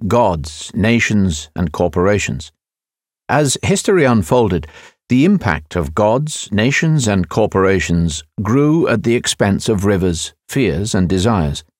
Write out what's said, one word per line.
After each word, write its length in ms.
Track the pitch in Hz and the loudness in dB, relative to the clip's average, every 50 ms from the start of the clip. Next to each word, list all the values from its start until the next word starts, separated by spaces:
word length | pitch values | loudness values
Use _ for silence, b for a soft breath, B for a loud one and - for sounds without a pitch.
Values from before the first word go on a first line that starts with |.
| - | -4
gods, 640 | 92 110 120 117 98 85 78 69 - - - - - - | -2 0 2 2 2 0 -2 -6 -10 -12 -14 -16 -10 -4
nations, 760 | - 95 113 117 117 - - 107 104 95 90 78 - - - _ | -2 0 2 2 2 0 0 0 0 2 0 -2 -4 -8 -10 _
and 160 | 87 90 80 | -4 -4 -4
corporations. 800 | - - 87 85 - 90 90 101 104 98 - - 62 65 - - - _ _ _ _ _ _ _ _ _ _ _ _ _ _ - | -2 -2 -2 0 0 0 0 2 0 0 -2 -4 -6 -8 -10 -14 -20 _ _ _ _ _ _ _ _ _ _ _ _ _ _ -2
As 300 | 120 147 151 135 - - | 0 0 0 0 -2 -2
history 440 | - - 196 - - 233 202 175 143 | -2 -2 -2 0 0 0 2 2 4
unfolded, 600 | 127 120 110 87 - 131 123 117 95 90 80 71 B B B B B B B _ | 4 2 2 0 2 2 2 2 2 0 -2 -4 B B B B B B B _
the 160 | - 123 127 147 | 0 2 2 4
impact 520 | 190 208 180 - 98 78 69 - - - | 4 2 2 0 0 -2 -2 -4 -6 -4
of 180 | 90 78 71 78 | -4 -4 -2 -2
gods, 560 | 107 104 107 117 135 151 151 - - - - | 0 2 2 2 0 -2 -4 -8 -10 -8 -4
nations, 560 | 104 101 110 135 139 - 165 160 156 147 117 | -2 0 0 0 0 0 0 2 2 2 0
and 220 | 104 101 95 85 - | 0 0 0 -2 -2
corporations 920 | - 117 107 - - 95 95 95 95 90 - - 87 85 85 82 76 - - _ _ - | 0 0 0 2 2 2 2 4 2 2 0 0 0 0 0 0 -2 -6 -12 _ _ -6
grew 460 | 101 104 120 139 147 151 156 170 180 | -4 0 0 2 2 2 2 2 2
at 160 | - 120 107 90 | 0 0 0 0
the 100 | 117 117 | 0 0
expense 560 | 117 - - - - 117 101 101 - - - | 0 -2 -4 -2 0 0 0 0 0 0 0
of 160 | 110 90 98 | 0 0 2
rivers, 480 | 104 101 87 92 90 82 80 - - - _ _ - | 2 2 2 2 0 -2 -2 -6 -12 -14 _ _ -6
fears, 460 | - 139 123 90 71 87 104 117 - | -4 -2 0 0 0 -2 -4 -2 0
and 120 | 98 92 | 0 0
desires. 560 | 82 95 92 90 117 113 92 78 71 71 - - _ _ | 2 2 0 2 2 2 2 0 -2 -4 -6 -10 _ _